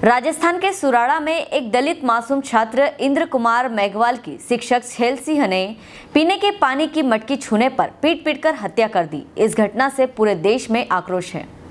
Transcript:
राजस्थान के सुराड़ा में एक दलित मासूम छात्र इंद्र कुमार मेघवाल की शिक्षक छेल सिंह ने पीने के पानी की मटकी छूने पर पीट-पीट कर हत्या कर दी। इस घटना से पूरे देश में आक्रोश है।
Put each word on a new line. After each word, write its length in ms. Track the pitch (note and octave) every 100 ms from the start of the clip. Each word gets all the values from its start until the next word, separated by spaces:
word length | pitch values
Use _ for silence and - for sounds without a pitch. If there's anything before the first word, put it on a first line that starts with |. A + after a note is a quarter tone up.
| G3+
राजस्थान 520 | A#3+ C4 D#4 E4 F4
के 160 | F#4+
सुराड़ा 460 | G4 C#4 A#3+ A#3+ D#4
में 260 | D4+ E4 -
एक 260 | - A#3+
दलित 320 | A3+ C#4 E4
मासूम 380 | C4 A#3 A#3 C#4
छात्र 500 | C#4 A#3 A3+ B3 C#4+ -
इंद्र 260 | C4+ C#4+ E4
कुमार 440 | C4 A#3 A#3 B3
मेघवाल 480 | A3+ G3+ G3 A#3 B3
की 220 | - C#3+ -
शिक्षक 340 | A#3+ - B3 B3
छेल 300 | - A#3+ C#4
सिंह 320 | - D4+ A#3
ने 280 | F#3 F#3+ A3 - - -
पीने 240 | D4 D#4+ G4
के 140 | G4+
पानी 360 | G4+ C4+ C4+ D#4
की 140 | D4+
मटकी 340 | C#4 A3 A3+ C4+
छूने 340 | - G#3+ B3+
पर 180 | C4 E3 -
पीट-पीट 420 | D4 - - D4
कर 120 | D#4 D4
हत्या 320 | G3+ - A3
कर 180 | G3 D#3+
दी। 220 | D3+ - -
इस 200 | A3 -
घटना 320 | G#3 G#3 C4+
से 160 | C4+ B3+
पूरे 300 | B3+ G#3+ F#3
देश 360 | E3+ A#3+ -
में 160 | A3+ -
आक्रोश 420 | F#3 F3 F3+ F3+
है। 320 | E3 - - -